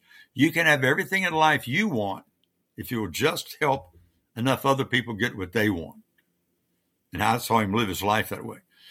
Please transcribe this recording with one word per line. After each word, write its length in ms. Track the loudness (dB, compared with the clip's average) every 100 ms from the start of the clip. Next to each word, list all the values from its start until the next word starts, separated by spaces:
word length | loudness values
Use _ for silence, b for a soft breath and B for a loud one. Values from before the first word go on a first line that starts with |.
| b b b
You 160 | 0 2
can 160 | 4 4
have 160 | 4
everything 400 | 4 0 0 -2
in 100 | 0
life 360 | 2 4 2 0
you 180 | -2 0
want 380 | -2 -4 -6 -14 _ _ _ _ -14
if 140 | -6
you 100 | -4
will 100 | -4
just 460 | 0 -2 -2 -8 -2
help 360 | 0 -2 -4 -20 _ _ _ -4
enough 300 | 0 2 2
other 180 | 0
people 300 | 2 -2 -2
get 240 | -4 -4 -4
what 140 | -4
they 180 | 0 2
want." 320 | 0 -6 -16 _ _ _ _ _ _ _ _ _ _ _
And 100 | -2
I 160 | 0 0
saw 220 | 0 0
him 120 | 2
live 160 | 0 -2
his 140 | -2
life 280 | 0 0 -2
that 140 | -8
way. 140 | -12 -14 _ b b